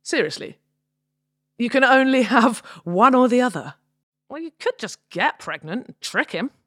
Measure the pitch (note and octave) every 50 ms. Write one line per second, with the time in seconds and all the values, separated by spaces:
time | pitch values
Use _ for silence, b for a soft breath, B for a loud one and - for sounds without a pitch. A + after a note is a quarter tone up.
0 | _ - E4+ C#4+ F3+ D#3 C#3 - - - - _ _ _ _ _ _ _ _ _
1 | _ _ _ _ _ _ _ _ _ _ _ - A#3+ A#3+ - C4 C4 B3 C4 C4+
2 | C4 C4 C4 C4 A#3+ G3 A#3+ B3 A3 A#3 A3+ - B B B B B F3 F3 F#3
3 | A3+ C4+ B3+ B3+ B3+ B3 A#3+ B3 B3 B3 F3 D#3 A#2+ C#3 - _ _ _ _ _
4 | _ _ _ _ _ _ C4 D4+ E4 D#4+ _ _ - A#4+ B4 - A#3 F#3+ - _
5 | _ _ - E3+ G3 G3 - _ - E3+ D3+ D3+ D3 D#3 F3+ - - - - _
6 | - - - G3 D4 - - E3 G3+ C#4+ _ _ _